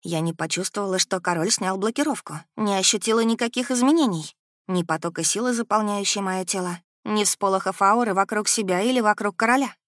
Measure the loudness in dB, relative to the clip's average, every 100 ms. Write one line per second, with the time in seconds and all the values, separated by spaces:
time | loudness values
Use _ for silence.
0 | -4 -2 -2 -4 -6 -4 -6 -4 -2 -2
1 | -2 -2 -2 0 0 0 -2 -2 -2 -2
2 | -2 -2 -8 -14 -14 -4 -2 0 0 0
3 | 0 2 2 0 -2 -2 -2 2 4 4
4 | 4 0 -6 _ _ _ -4 -2 0 -2
5 | -4 -2 -2 0 -2 -2 0 0 2 -2
6 | -2 -2 -2 -4 -2 -4 -4 -6 _ _
7 | -4 0 0 0 0 0 -2 0 2 4
8 | 2 0 0 0 0 -2 0 0 2 2
9 | 2 2 0 2 4 4 2 -6